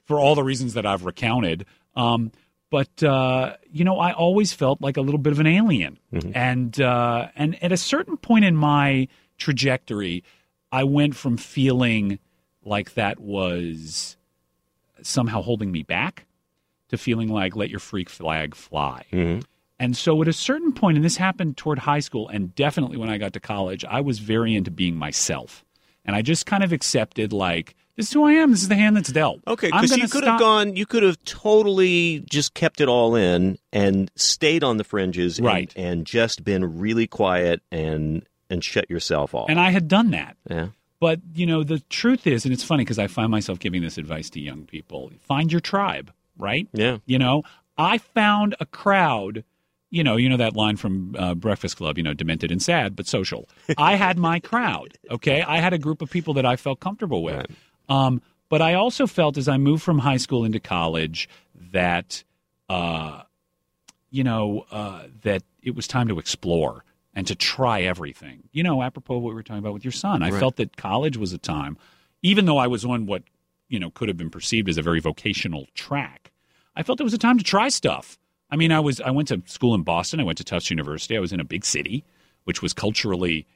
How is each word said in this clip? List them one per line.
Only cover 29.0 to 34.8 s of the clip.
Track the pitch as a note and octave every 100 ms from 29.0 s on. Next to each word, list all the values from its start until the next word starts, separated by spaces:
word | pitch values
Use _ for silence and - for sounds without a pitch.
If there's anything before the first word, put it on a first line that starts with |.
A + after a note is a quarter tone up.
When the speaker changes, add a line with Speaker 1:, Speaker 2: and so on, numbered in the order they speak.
| -
Speaker 1:
dealt." | B2+ C#3+ - -
Speaker 2:
Okay, | A3+ -
Speaker 1:
I'm | G#3+
Speaker 2:
'cause | B3
you | B3+
Speaker 1:
gonna | A#3
Speaker 2:
could | C#4
have | A3+ A#3
Speaker 1:
stop |
Speaker 2:
gone, | A3 G#3+ G#3 F#3+
you | G#3
could | A#3
have | G3 D#3+
totally | - - G#3+ G#3+ G#3 F#3+ F#3 F3 E3+ D#3 -
just | D3 -
kept | - D#3+ -
it | C#3
all | A#2+ A2+ A#2
in | F#2 F2 F#2+ F#2 _
and | G#2 G2+ G2 F#2+ -
stayed | - - D#3 E3
on | C#3
the | G#2+